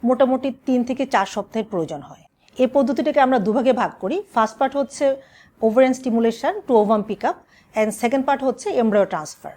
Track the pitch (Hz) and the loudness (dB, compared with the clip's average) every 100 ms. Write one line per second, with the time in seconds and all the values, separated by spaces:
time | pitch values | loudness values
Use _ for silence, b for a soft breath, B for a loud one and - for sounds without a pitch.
0 | 233 247 254 262 269 - - 254 240 254 | 0 2 2 2 -2 -6 0 0 0 -4
1 | 269 240 196 - 190 226 214 185 160 151 | 0 0 0 -6 -6 -6 -4 -4 -4 -8
2 | 127 - _ _ b - 254 285 262 285 | -14 -20 _ _ b -2 0 2 0 0
3 | 294 294 262 262 196 220 254 247 185 - | 0 2 4 4 2 0 2 0 -2 -4
4 | 185 339 415 - 320 - 269 277 277 - | -4 -4 -4 0 0 0 -2 0 -4 0
5 | 277 269 B B B _ 226 220 262 254 | -2 -2 B B B _ 0 4 4 2
6 | 262 226 226 226 285 277 - 233 208 214 | -2 0 0 0 -4 -4 2 2 4 0
7 | 202 196 262 359 b b b - 214 214 | -2 -4 -4 -6 b b b -4 -2 -2
8 | 233 269 269 277 269 247 415 330 226 202 | -2 0 0 0 -2 -4 -4 0 2 2
9 | 190 170 151 - 147 | 2 -2 -8 -14 -18